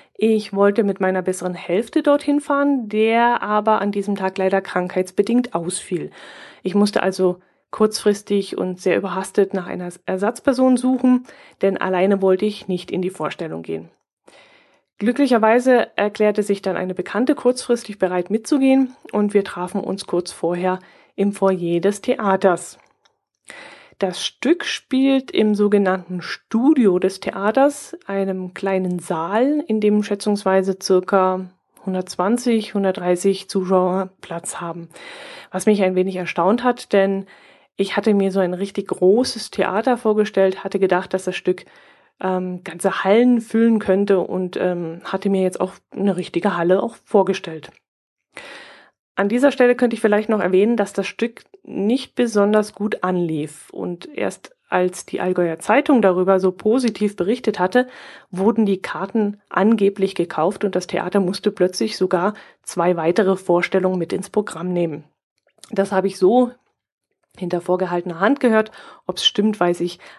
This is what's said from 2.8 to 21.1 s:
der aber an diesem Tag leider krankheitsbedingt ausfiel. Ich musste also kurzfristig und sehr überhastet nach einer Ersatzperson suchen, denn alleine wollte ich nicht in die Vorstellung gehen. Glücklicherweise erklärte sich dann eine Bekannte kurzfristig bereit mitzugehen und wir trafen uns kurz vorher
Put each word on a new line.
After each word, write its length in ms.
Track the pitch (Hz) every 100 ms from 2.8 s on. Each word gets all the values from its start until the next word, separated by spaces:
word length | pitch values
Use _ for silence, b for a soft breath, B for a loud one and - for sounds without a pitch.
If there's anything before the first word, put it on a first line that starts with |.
| 214
der 540 | 214 220 226 240 240
aber 400 | 208 214 214 214
an 100 | 202
diesem 240 | 202 196 196
Tag 220 | 190 190
leider 240 | 190 196
krankheitsbedingt 920 | 196 185 180 185 185 - 202 240 247
ausfiel. 560 | - 170 - - 175 147 B B B B B
Ich 120 | 190
musste 280 | 202 202 -
also 400 | 190 190 185 180 b b _
kurzfristig 800 | - 214 214 208 202 - 202 196 190
und 240 | 185 185
sehr 160 | 185 190
überhastet 560 | 190 180 185 - 196
nach 140 | 190 180
einer 220 | 180 180 - -
Ersatzperson 680 | 190 208 240 - 247 262 254
suchen, 500 | 254 254 254 247 247 B B _
denn 160 | 196 190
alleine 460 | 185 185 190 196
wollte 240 | 190 190 214
ich 220 | 202 -
nicht 240 | 180 -
in 100 | 180
die 80 | 180
Vorstellung 520 | - 151 - 160 165
gehen. 280 | 165 165 165 _ _ _ b b b b b b b -
Glücklicherweise 920 | 208 240 277 233 220 240 247 247 - -
erklärte 480 | 208 208 214 208
sich 180 | 202 202
dann 140 | 196 170
eine 180 | 185
Bekannte 400 | 185 180 202 262
kurzfristig 640 | 277 247 247 - 240 - 202
bereit 320 | 185 180 175
mitzugehen 640 | 220 - 294 269 269 262 - -
und 240 | 208 208
wir 80 | 208
trafen 380 | 196 - 180 196
uns 260 | - 196 -
kurz 240 | 175 175
vorher 480 | - 170 175 185 185 b b b